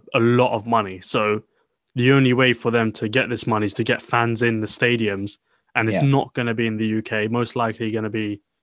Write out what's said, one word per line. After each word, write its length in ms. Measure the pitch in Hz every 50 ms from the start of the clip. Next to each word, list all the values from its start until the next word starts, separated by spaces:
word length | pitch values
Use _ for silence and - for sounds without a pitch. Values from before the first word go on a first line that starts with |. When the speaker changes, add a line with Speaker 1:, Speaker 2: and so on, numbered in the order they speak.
| - - -
Speaker 1:
a 40 | 117
lot 320 | 117 120 123 123 123 - 117
of 120 | 107 104
money. 340 | 117 117 110 104 95 95 92
So 400 | - - - 117 107 107 107 107 - _ _ _ _ _ _ _ _ _ -
the 180 | 127 120 131
only 200 | 139 139 131 127
way 200 | 123 127 131 127 117
for 160 | - - 120
them 200 | 113 117 113 110
to 160 | 107 - 117 107
get 200 | 110 131 101 113
this 180 | 120 110 -
money 200 | 117 110 107 107
is 80 | 101 -
to 100 | - 113
get 160 | 127 120 -
fans 420 | - - - 120 117 117 117 107
in 180 | 120 117 113 107
the 60 | 107
stadiums, 680 | - - - 127 120 120 113 110 104 98 98 101 101 - - _ _ _ _ _ _ -
and 140 | 120 113 110
it's 80 | 101 87
Speaker 2:
Yeah. 60 | 143 139
Speaker 1:
not 240 | 139 139 - -
gonna 220 | - 127 120 117 113
be 120 | 117 117
in 120 | 113 107 107
the 80 | 110
U 160 | 110 107 110
K, 260 | 110 - 113 107 104 110
most 260 | 117 120 117 - -
likely 360 | 123 117 110 107 - 117 110
gonna 180 | 110 110 110 107
be 320 | 107 110 107 104 104 101 _ _ _ _